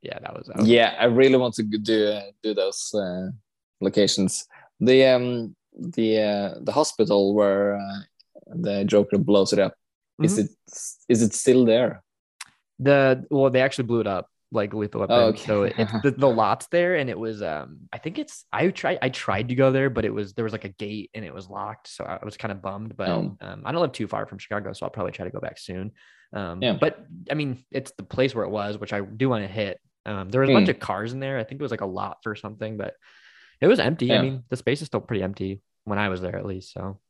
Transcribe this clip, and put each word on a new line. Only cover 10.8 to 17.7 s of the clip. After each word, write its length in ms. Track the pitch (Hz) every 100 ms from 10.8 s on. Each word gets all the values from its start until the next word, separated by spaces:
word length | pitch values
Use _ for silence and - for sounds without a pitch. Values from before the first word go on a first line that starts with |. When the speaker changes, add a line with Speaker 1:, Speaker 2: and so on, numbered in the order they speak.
| - - _
Speaker 2:
is 140 | 120
it 100 | 113
still 300 | - - 127
there? 380 | 120 113 117 90 _ _ _ _ - _ _ _
Speaker 1:
The, 460 | 135 143 135 131 -
well, 200 | 143 135
they 120 | 127
actually 220 | 131 -
blew 160 | 120 117
it 60 | 101
up, 220 | 92 - _ _
like 220 | 113 104
Lethal 260 | 107 104 110
Weapon. 140 | 98 120
Speaker 2:
Oh, 40 | 113
okay. 160 | 104 -
Speaker 1:
So 160 | 107
it's 280 | 98 - 107
Speaker 2:
<laughs> 100 | 110
Speaker 1:
the, 80 | 139
the 180 | 131 139
lot's 380 | 113 107 113 -
there, 280 | 170 175 175
and 120 | 131
it 100 | 98
was, 240 | 113 107
um, 460 | 92 76 65